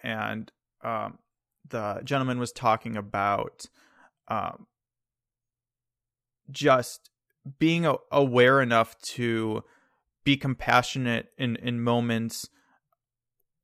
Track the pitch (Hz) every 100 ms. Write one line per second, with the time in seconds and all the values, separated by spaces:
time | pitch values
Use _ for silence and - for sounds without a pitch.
0 | 120 110 107 110 107 _ _ _ 117 110
1 | 107 - _ _ _ _ - 117 104 101
2 | 123 139 131 123 120 - 120 113 117 110
3 | 104 101 101 98 - - - _ _ _
4 | _ _ - 107 92 - - _ _ _
5 | _ _ _ _ _ _ _ _ _ _
6 | _ _ _ _ - 135 143 127 120 -
7 | _ _ _ _ 139 135 160 170 160 -
8 | - 143 135 123 123 139 123 113 113 -
9 | - - 117 113 110 110 - _ _ _
10 | _ _ 143 139 135 123 - 123 - 135
11 | 123 117 - - 123 113 123 120 120 120
12 | 117 113 113 - - _ _ _ _ _
13 | _ _ _ _ _ _